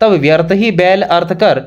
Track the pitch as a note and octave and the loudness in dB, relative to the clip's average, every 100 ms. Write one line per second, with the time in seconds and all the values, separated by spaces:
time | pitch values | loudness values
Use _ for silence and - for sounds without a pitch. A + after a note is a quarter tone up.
0 | A3 F3+ C#3+ D#3+ E3 F#3+ A3+ F3 F3+ G3 | 0 0 2 2 2 0 0 0 0 0
1 | - E3+ E3+ F3 G#3 C#3 | 0 -2 -2 -2 0 -2